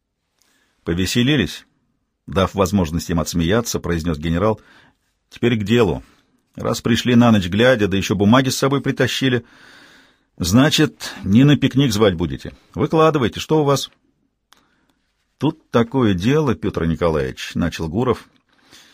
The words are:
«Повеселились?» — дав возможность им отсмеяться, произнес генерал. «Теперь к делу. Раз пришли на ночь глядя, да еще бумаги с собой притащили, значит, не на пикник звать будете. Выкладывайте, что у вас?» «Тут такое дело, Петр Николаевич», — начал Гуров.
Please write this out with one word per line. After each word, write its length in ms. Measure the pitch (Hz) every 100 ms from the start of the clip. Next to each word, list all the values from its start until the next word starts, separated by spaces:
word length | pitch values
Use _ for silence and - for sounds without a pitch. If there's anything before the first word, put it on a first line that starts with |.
| _ _ _ _ _ _ _ _ -
«Повеселились?» — 800 | 87 95 123 123 147 82 - _ _ _ _ _ _ -
дав 280 | 92 92
возможность 560 | 98 92 101 80 82 85
им 100 | 85
отсмеяться, 580 | 76 87 82 113 117 85
произнес 380 | 85 85 85 73
генерал. 420 | 82 85 107 107 _ _ _ _ _ _ _
«Теперь 320 | - 120 113
к 20 |
делу. 400 | 98 120 98 65 - _ _ _ _ -
Раз 240 | 117 117
пришли 340 | 117 117 120
на 160 | 120 120
ночь 180 | 107 87
глядя, 400 | 101 123 120 101
да 80 | 98
еще 160 | -
бумаги 340 | 98 101 127 131
с 80 | -
собой 240 | 135 139
притащили, 640 | 135 123 127 - 131 120 - _ - - - _ _ _ _ -
значит, 760 | 85 120 147 - 151 - - -
не 200 | 92 110
на 140 | 143 139
пикник 340 | 131 127 139
звать 220 | 101 107
будете. 400 | 82 85 65 - - _
Выкладывайте, 640 | 87 156 160 160 147 104 -
что 220 | - 156
у 40 |
вас?» 260 | 143 135 - _ _ _ _ _ _ _ _ _ _ _ _ _ _ -
«Тут 340 | 147 - _
такое 440 | 120 117 135 110
дело, 400 | 90 110 151 143
Петр 320 | 92 98 - 82
Николаевич», — 640 | 78 85 76 65 - -
начал 320 | 92 85 - 80
Гуров. 360 | 95 127 - - _ _ _ _ - _